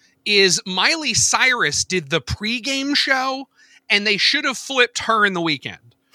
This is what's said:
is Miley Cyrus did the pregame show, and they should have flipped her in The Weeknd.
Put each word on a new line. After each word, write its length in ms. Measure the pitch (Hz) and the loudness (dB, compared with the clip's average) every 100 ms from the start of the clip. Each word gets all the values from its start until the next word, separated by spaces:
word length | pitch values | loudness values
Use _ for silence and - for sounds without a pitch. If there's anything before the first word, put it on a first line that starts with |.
| _ _ - | _ _ 0
is 360 | 202 190 175 196 | 4 4 2 -2
Miley 480 | 185 226 320 285 | 0 0 0 -2
Cyrus 720 | 214 - 220 254 247 156 139 - | 0 2 2 2 2 0 -2 -2
did 240 | 180 139 | -2 0
the 120 | 160 | -2
pregame 720 | - - 214 240 220 269 277 294 | -2 -6 -4 -4 -4 -4 -2 -2
show, 520 | - 269 262 269 269 _ _ - - | 0 -2 -2 -6 -10 _ _ -14 -2
and 160 | 208 208 | 0 2
they 120 | 202 | 0
should 280 | - 285 294 | 2 0 -2
have 120 | 240 | -4
flipped 420 | - 269 240 - | -2 2 2 0
her 260 | - 220 202 | -2 2 2
in 80 | |
The 80 | 180 | 2
Weeknd. 360 | 165 139 120 87 _ _ _ | 0 -2 -6 -14 _ _ _